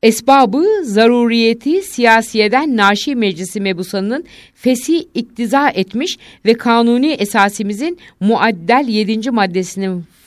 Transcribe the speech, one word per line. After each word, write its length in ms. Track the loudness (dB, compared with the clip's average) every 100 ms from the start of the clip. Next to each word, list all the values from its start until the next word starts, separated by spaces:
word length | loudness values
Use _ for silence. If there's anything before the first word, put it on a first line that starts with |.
Esbabı 640 | 4 2 2 4 4 2 0 0
zaruriyeti 960 | 0 2 4 4 2 2 2 0 -2 -2
siyasiyeden 920 | -4 -2 2 4 2 0 2 2 0 2
naşi 400 | 2 2 -2 -2
Meclis-i 440 | -2 -2 -8 -6
Mebusa'nın 640 | -4 -4 -4 -6 -4 -6 -8 -20 -20
fesi 440 | _ -2 -2 0 -2 -2
iktiza 540 | -8 -8 -8 -2 0 0
etmiş 500 | -2 -4 -4 -6 -8 -16 -6 0
ve 80 |
kanuni 560 | 0 2 2 2 2 0
esasimizin 880 | 0 -2 2 0 0 -6 -4 -6 -8 -14 _
muaddel 680 | -2 0 0 -2 0 0 2
yedinci 420 | -2 -2 -2 -2
maddesinin 760 | 0 0 -2 -6 -6 -6 -6 -10 _